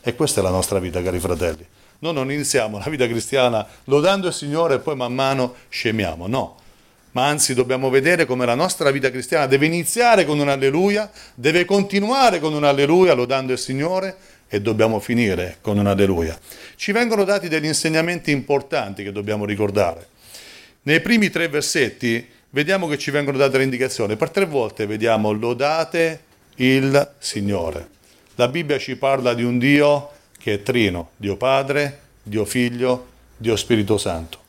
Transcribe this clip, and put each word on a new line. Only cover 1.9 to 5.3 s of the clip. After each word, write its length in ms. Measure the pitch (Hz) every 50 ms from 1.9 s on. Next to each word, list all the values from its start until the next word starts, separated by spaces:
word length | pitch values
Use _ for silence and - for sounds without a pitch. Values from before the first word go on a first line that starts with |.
| _ _
Noi 140 | 147 165 165
non 180 | 139 131 135
iniziamo 460 | 143 147 135 - - 131 113 107 107
la 120 | 101 95 143
vita 180 | 156 135 123
cristiana 580 | 117 117 113 107 - 139 135 127 123 113 107 104 - - - _
lodando 420 | - 135 147 147 185 196 196 185
il 60 | 175 -
Signore 420 | - 147 143 147 160 170 160 139
e 40 | 123
poi 160 | - 160 147
man 180 | 131 127 120 123
mano 420 | 131 135 135